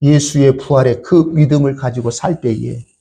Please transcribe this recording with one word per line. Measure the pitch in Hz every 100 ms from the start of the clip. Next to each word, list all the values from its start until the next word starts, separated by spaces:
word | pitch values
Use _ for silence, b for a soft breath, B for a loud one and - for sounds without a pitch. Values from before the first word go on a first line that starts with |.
예수의 | 143 147 - 143 139 135
부활의 | - 135 131 117
그 | - 175 160
믿음을 | 160 143 147 139
가지고 | 139 131 120 117
살 | - 190 165
때에 | 123 113 120 120 - _